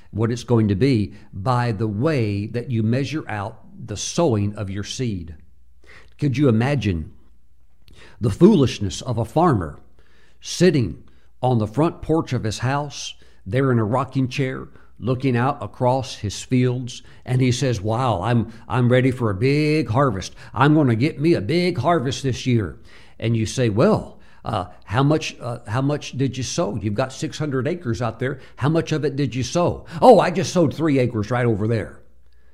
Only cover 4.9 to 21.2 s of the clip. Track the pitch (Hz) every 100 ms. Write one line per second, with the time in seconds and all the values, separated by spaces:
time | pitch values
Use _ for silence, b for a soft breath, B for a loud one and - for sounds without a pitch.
4.9 | - 127 95 82 78 - - - - B
5.9 | B B B 143 123 143 110 127 143 101
6.9 | 82 76 - - - - - - - -
7.9 | B B B - 98 180 196 123 - 101
8.9 | - - 113 110 156 175 110 78 - -
9.9 | - b b b b - - 180 156 98
10.9 | - - b b b 123 120 104 135 165
11.9 | 165 - 160 - 120 104 - 135 143 147
12.9 | - - - b b 95 123 135 117 107
13.9 | 127 135 135 127 139 131 131 131 b b
14.9 | b 110 127 135 120 131 - 101 - 123
15.9 | 131 123 - 104 - - 127 123 127 120
16.9 | - b b - 127 127 123 139 104 107
17.9 | 113 131 95 104 120 - B B 120 123
18.9 | 127 131 127 113 95 127 147 151 156 120
19.9 | 113 143 95 - - B 101 143 151 135
20.9 | 110 147 -